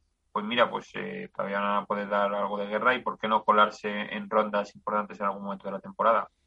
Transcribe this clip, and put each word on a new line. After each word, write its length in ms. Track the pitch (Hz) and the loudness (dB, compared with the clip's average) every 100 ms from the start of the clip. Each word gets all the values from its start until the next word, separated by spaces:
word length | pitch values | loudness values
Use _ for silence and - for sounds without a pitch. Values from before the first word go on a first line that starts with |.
| _ _ _ | _ _ _
pues 140 | 107 | -6
mira, 260 | 104 120 110 | -2 2 2
pues, 200 | 107 - | 0 -8
eh, 360 | 107 98 95 95 | -10 -8 -10 -12
todavía 240 | - 98 101 | -6 -4 -2
van 240 | 101 101 | 0 0
a 40 | 98 | 0
poder 220 | 104 101 | -4 0
dar 240 | 104 101 | 2 2
algo 260 | 101 101 104 | 0 -2 -4
de 80 | 101 | -2
guerra 280 | 107 120 | 0 2
y 80 | 123 | 0
por 160 | 110 98 | -2 -4
qué 80 | 107 | 0
no 160 | 110 | 0
colarse 460 | - 104 107 - 104 | 4 6 6 4 -6
en 400 | 104 104 107 101 | -4 -6 -8 0
rondas 420 | 107 107 104 101 - | 0 2 0 -4 -6
importantes 420 | - 107 101 101 | -4 -4 -4 -4
en 80 | 101 | -4
algún 160 | 101 | -4
momento 240 | 98 98 98 | -8 -8 -8
de 60 | |
la 80 | 98 | -8
temporada. 480 | 98 98 107 110 98 _ | -10 0 4 4 0 _